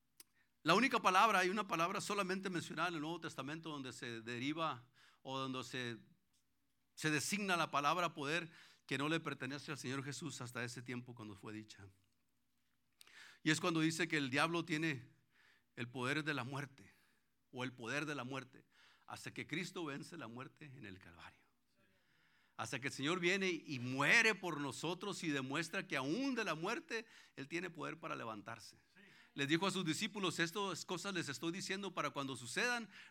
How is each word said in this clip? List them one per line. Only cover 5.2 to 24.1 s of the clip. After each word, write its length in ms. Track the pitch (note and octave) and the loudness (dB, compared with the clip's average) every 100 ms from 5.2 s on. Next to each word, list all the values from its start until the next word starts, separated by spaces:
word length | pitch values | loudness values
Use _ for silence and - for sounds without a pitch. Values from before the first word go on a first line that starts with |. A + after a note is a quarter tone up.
o 160 | - C3+ | -6 -2
donde 240 | C3+ C3 | -2 -4
se, 340 | B2 C3 A#2+ A2 - _ _ _ _ _ _ _ _ | -4 -4 -4 -6 -12 _ _ _ _ _ _ _ _
se 140 | - D#3 | -2 2
designa 460 | D3 - G3+ G3 | 2 2 0 2
la 160 | F3 D3+ | 2 4
palabra 420 | C#3+ C#3+ F3 E3+ | 4 4 4 2
poder 380 | D#3 C#3 E3+ E3 - - - | 0 0 0 -2 -10 -20 -16
que 120 | - C3+ | -2 0
no 100 | D3 | 2
le 120 | D#3+ | 2
pertenece 520 | D#3 C#3+ B2+ C#3+ D3 | 0 -4 -4 -6 -6
al 60 | C#3 | -6
Señor 260 | B2 C#3 | -2 -2
Jesús 380 | C3+ C3 C#3+ - | -4 -6 -6 -6
hasta 220 | A#2+ A#2+ | -6 -4
ese 180 | A#2+ C#3 | -4 -6
tiempo 340 | B2 B2 B2 | -6 -8 -8
cuando 200 | A#2+ G#2+ | -12 -12
fue 180 | F#2+ A2 | -12 -10
dicha. 320 | G#2+ G#2+ - G2+ - _ _ _ _ _ _ _ _ _ - - - - - | -10 -12 -16 -18 -20 _ _ _ _ _ _ _ _ _ -20 -20 -20 -20 0
Y 80 | D#3 | 2
es 100 | D#3+ | 4
cuando 180 | F3 D#3+ | 4 4
dice 280 | D#3+ D#3+ E3 | 4 2 2
que 100 | D#3 | 2
el 120 | C3+ | 2
diablo 360 | C#3+ E3 E3+ | 2 4 2
tiene 420 | E3 D#3 D#3+ B2+ - - _ _ - _ _ | 0 0 0 -2 -8 -20 _ _ -20 _ _
el 120 | - B2 | -10 -8
poder 360 | C3 B2 D3 | -2 -2 0
de 100 | D3+ | 0
la 100 | C#3+ | -2
muerte 480 | B2 C#3 C#3 - G2 - _ _ _ _ _ | -4 -6 -8 -12 -20 -20 _ _ _ _ _
o 120 | B2 | -6
el 80 | B2+ | -6
poder 340 | B2 A2+ C#3+ | -4 -2 -2
de 100 | D3+ | -2
la 80 | C#3+ | -4
muerte 420 | B2 C3+ B2 A#2 - - - - - | -4 -6 -8 -16 -20 -20 -20 -20 -14
hasta 240 | G#2+ A#2+ | -12 -10
que 140 | B2+ - | -10 -6
Cristo 380 | E3 E3+ F#3+ | -4 -4 -6
vence 320 | D#3 C#3 - E3+ | -6 -6 -10 -10
la 100 | A2+ | -10
muerte 440 | A#2 C3+ - D3+ | -10 -12 -14 -18
en 100 | A#2+ | -14
el 140 | G#2 F#2 | -12 -14
Calvario. 400 | F2+ E2+ - - _ _ _ _ _ _ _ _ _ _ _ - | -16 -18 -18 -20 _ _ _ _ _ _ _ _ _ _ _ -8
Hasta 220 | A2+ C#3 | -4 -2
que 80 | C#3 | -2
el 60 | |
Señor 260 | - C#3+ F#3 | 0 0 4
viene 300 | E3+ G3 F#3+ | 4 4 2
y 300 | D#3+ - C3 | 0 -4 -4
muere 560 | B2 C3 D3 | 0 4 8